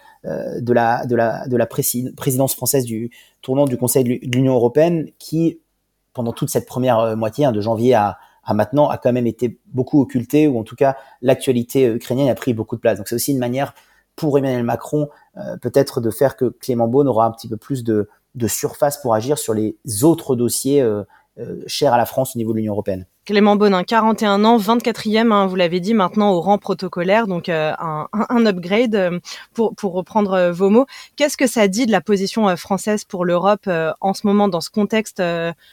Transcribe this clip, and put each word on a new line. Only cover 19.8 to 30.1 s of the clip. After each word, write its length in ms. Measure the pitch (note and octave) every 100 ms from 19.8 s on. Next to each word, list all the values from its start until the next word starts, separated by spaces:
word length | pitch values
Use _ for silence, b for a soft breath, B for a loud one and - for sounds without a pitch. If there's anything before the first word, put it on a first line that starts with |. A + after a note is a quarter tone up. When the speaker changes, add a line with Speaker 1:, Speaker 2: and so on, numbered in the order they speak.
| - G2+
Speaker 1:
autres 320 | D3 D#3+ - B2
dossiers, 460 | A#2+ - C3+ C#3+
euh, 220 | A#2+ G#2 G#2 b b -
euh, 240 | A#2+ - -
chers 260 | - C#3+
à 40 | A#2+
la 80 | A2+
France 300 | - C3 A#2+
au 40 |
niveau 120 | A2+
de 60 | A2
l'Union 160 | A2
européenne. 320 | G2+ G#2 F#2 F2+ _ -
Speaker 2:
Clément 300 | G#3 G#3 G#3
Beaune, 200 | G#3 F#3+
hein, 80 |
quarante 400 | F3+ A3+ A3 A3
et 20 | A3
un 180 | G3+
ans, 140 | G#3+ A#3+
vingt-quatrième, 760 | G3 A#3 A#3 G#3+ A3 G#3+ A#3
hein, 140 | G#3 F#3+
vous 100 | F#3
l'avez 240 | F3 F3+
dit, 140 | F3
maintenant 380 | A3+ F3+ F#3+ G#3
au 100 | F3+
rang 160 | E3 G3+
protocolaire, 680 | - F#3+ F3+ F3 F3 G#3 A3
donc, 200 | F3 E3
euh, 240 | D#3+ D#3 -
un, 280 | E3 D3+ -
un, 140 | G#3+ A3
un 180 | B3 A3
upgrade, 480 | F3+ F3 G#3 B3 G#3+
euh, 240 | F3+ F3 - B B
pour, 220 | - A3 -
pour 180 | G3+
reprendre, 400 | F3+ F3+